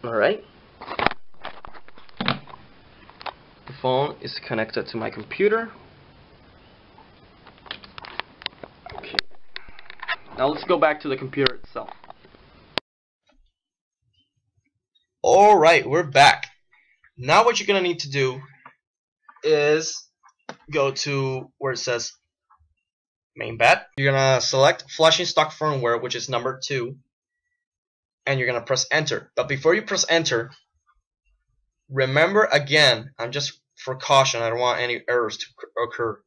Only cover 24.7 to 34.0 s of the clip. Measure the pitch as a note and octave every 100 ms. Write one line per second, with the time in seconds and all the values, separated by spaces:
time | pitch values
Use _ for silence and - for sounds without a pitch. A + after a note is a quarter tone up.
24.7 | F3 - - D#3+ D#3+ F3 - D#3 - D#3
25.7 | C#3 A#2 A#2 B2 A#2+ - B2 B2 - -
26.7 | C3+ A#2+ - _ _ _ _ _ _ _
27.7 | _ _ _ _ _ - C3+ B2 B2 -
28.7 | C3 - D3+ D#3 G#2+ - - E3 C#3 D#3+
29.7 | G3 G#3+ F#3+ - E3 D3+ A#2+ B2 - _
30.7 | _ _ _ _ _ _ _ _ _ _
31.7 | _ _ C3+ C3 C#3+ E3+ G3+ G#3+ D3 C#3
32.7 | D3+ C#3+ A2+ - - A#2+ C#3+ C#3 - _
33.7 | _ - C3